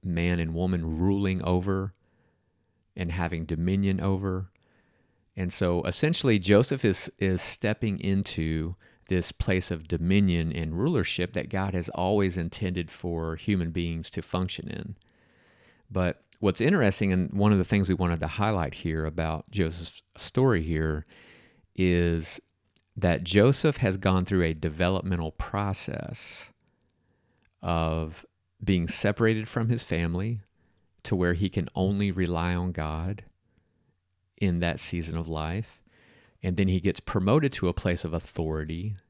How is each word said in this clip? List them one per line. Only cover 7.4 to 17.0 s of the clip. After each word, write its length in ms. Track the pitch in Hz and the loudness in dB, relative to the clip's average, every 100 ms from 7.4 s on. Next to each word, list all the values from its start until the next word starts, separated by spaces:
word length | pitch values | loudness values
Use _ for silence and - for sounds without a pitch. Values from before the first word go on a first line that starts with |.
| - - 110 107 113 98 | 0 0 -2 0 -2 -2
into 760 | 95 98 95 - 80 80 80 90 _ _ _ | 0 0 0 -2 0 0 -2 -6 _ _ _
this 220 | 92 85 | -2 -2
place 380 | - - 92 - | -4 0 0 0
of 180 | 85 80 | -6 -4
dominion 640 | 85 82 98 98 85 82 | -2 2 4 4 2 0
and 280 | 78 80 82 | -2 -4 -2
rulership 540 | 127 160 90 - 90 | 0 0 0 -2 -2
that 160 | - - | -4 -4
God 260 | 98 98 92 | -4 -2 -2
has 140 | 82 | -4
always 460 | - 92 104 98 90 | -2 0 2 2 0
intended 540 | 85 - 95 90 82 | -4 -4 -4 -4 -6
for 460 | - 90 85 82 82 | -8 -6 -4 -4 -6
human 340 | - 98 85 | -2 0 0
beings 400 | 85 85 82 80 | -2 -4 -4 -8
to 140 | - | -10
function 440 | - 92 92 - - | -6 -4 -4 -6 -10
in. 280 | - - - _ _ _ _ _ _ _ _ _ | -10 -12 -14 _ _ _ _ _ _ _ _ _
But 320 | 95 90 - _ - | 0 0 0 _ 0
what's 220 | 104 90 | 0 2
interesting, 520 | 120 196 107 98 | 4 4 4 4